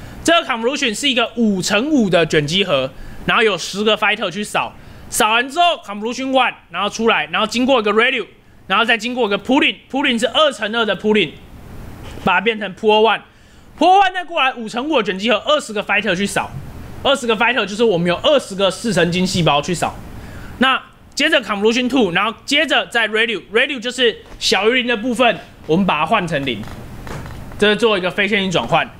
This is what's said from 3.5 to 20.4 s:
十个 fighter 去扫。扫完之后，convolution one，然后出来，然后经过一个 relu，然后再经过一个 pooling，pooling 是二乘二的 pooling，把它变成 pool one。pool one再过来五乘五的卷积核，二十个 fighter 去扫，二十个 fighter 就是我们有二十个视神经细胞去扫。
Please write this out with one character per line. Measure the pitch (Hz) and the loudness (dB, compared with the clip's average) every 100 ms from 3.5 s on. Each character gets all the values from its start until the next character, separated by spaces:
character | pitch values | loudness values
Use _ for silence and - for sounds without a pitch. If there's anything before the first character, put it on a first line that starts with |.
| 175 | 0
十 | - 190 | -4 -2
个 | 214 208 | 0 2
fighter | 202 208 196 | 2 0 -2
去 | 190 | -6
扫。 | 208 160 131 - - - - | -4 -4 -4 -8 -20 -20 -4
扫 | - 220 | 0 2
完 | 226 262 | 2 0
之 | 294 | 2
后， | 349 294 | 2 0
convolution | - 208 220 247 262 | -6 -8 -6 -4 0
one， | 262 226 - - | 2 2 -2 -10
然 | 170 | -6
后 | 202 | -4
出 | 214 226 | 0 2
来， | 185 151 | 2 0
然 | 180 | -2
后 | 214 | 0
经 | 226 | 0
过 | 254 254 | 2 2
一 | |
个 | 208 | 2
relu， | 208 247 254 185 - - - - | 2 2 0 -6 -14 -20 -16 -2
然 | 196 | 0
后 | |
再 | 233 233 | 2 0
经 | 233 | -2
过 | 247 220 | -2 -2
一 | |
个 | 202 | -2
pooling，pooling | - 277 294 214 - 269 294 233 | 0 2 2 -2 -6 -2 0 0
是 | 220 | 0
二 | 311 311 | 2 2
乘 | - 208 233 | 0 -4 -2
二 | |
的 | 214 | -2
pooling， | 185 214 214 160 - - - - - - - - - | -2 0 2 0 -4 -20 -20 -18 -16 -16 -16 -16 -4
把 | 196 | 0
它 | 180 | 2
变 | 208 214 | 0 -2
成 | 196 180 | -6 -2
pool | 214 214 | 2 4
one。 | 220 196 - _ - - - - | 4 2 -4 _ -20 -20 -12 2
pool | 330 381 | 6 6
one | 381 | 4
再 | 370 | 0
过 | 349 330 | -6 -2
来 | 262 | -2
五 | 247 220 | -2 -6
乘 | 233 294 | -6 0
五 | 294 | 0
的 | |
卷 | 208 190 | 0 0
积 | 220 | 0
核， | 214 | 0
二 | - 294 | 2 0
十 | - | 0
个 | 208 | -6
fighter | 190 202 214 | -2 0 0
去 | 175 202 | -2 -2
扫， | - - - - - - - | -2 -6 -8 -14 -14 -14 -4
二 | 247 269 | 0 0
十 | 233 | 0
个 | |
fighter | 214 233 247 | 0 0 0
就 | 190 | -2
是 | 202 | 0
我 | 233 170 | 2 2
们 | 175 | 0
有 | 170 | 0
二 | 269 285 | 2 2
十 | - | 0
个 | 190 190 | -2 -2
视 | 180 233 | 0 -2
神 | 180 180 | 2 2
经 | 175 185 | 2 0
细 | - | 2
胞 | 156 147 | 2 2
去 | - | 0
扫。 | - 117 - - - - - | -2 -4 -6 -14 -16 -16 -14